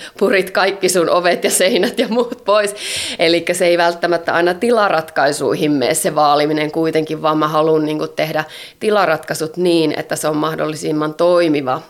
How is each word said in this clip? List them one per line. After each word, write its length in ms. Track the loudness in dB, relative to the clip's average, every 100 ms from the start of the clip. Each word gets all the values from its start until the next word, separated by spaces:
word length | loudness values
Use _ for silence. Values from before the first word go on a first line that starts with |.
| -12 -2
purit 320 | 2 2 0
kaikki 380 | 0 0 0 0
sun 200 | 2 2
ovet 340 | 2 2 0
ja 80 | 0
seinät 480 | 0 2 2 0 -2
ja 80 | -2
muut 340 | 0 -2 -4 0
pois. 300 | 2 0 -4 -8 -8 -8 -2
Elikkä 340 | 2 2 0
se 120 | 0 2
ei 120 | 4
välttämättä 560 | 2 0 -2 -2 0
aina 200 | 0 2
tilaratkaisuihin 1160 | 0 0 2 2 0 -2 0 0 0 -2 0 0
mene 220 | 0 0
se 220 | 0 0 2
vaaliminen 560 | 2 2 2 0 -2
kuitenkin, 500 | -2 0 0 -2 -2
vaan 160 | 0 0
mä 100 | 0
haluun 380 | 2 2 2 0
niinku 220 | -4 -6
tehdä 360 | -4 -4 -2 -6 -10 -20 -6
tilaratkaisut 800 | 0 2 2 0 -4 -6 -6 -2
niin, 420 | 2 2 2 -2
että 160 | -6 -4
se 120 | -2
on 100 | 0
mahdollisimman 760 | -2 -2 -4 -4 -4 -2 -2
toimiva 680 | 0 2 4 4 2 0 -4 -6